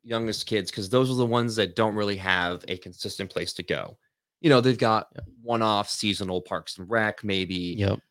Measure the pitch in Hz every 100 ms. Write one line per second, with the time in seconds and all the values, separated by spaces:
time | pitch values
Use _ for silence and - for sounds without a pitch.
0 | 117 113 113 104 - 107 90 - 95 127
1 | 131 127 120 120 120 110 95 101 110 107
2 | 101 98 92 92 87 87 - 82 92 -
3 | 101 - 98 - 87 - 87 73 - -
4 | _ _ _ _ 165 131 127 117 117 110
5 | - - - - 117 117 110 104 101 -
6 | 107 95 95 90 - 87 - - 92 113
7 | 107 - 104 95 92 90 87 95 98 101
8 | -